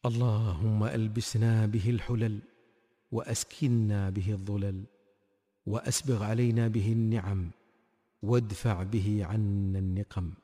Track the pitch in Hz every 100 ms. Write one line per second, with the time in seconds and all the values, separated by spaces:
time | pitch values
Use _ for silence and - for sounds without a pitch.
0 | 123 117 123 107 110 82 107 110 107 117
1 | 110 110 - 117 113 113 110 110 101 117
2 | - 120 113 107 - _ _ _ _ _
3 | _ 113 - 117 - - 147 117 107 104
4 | 98 95 95 104 98 101 101 95 101 _
5 | _ _ _ _ _ _ - 110 - -
6 | 131 117 104 113 120 113 117 110 101 113
7 | 113 113 95 98 87 - _ _ _ _
8 | _ _ 101 120 113 98 120 95 95 110
9 | 98 104 90 107 104 101 98 95 95 92
10 | 101 - 90 92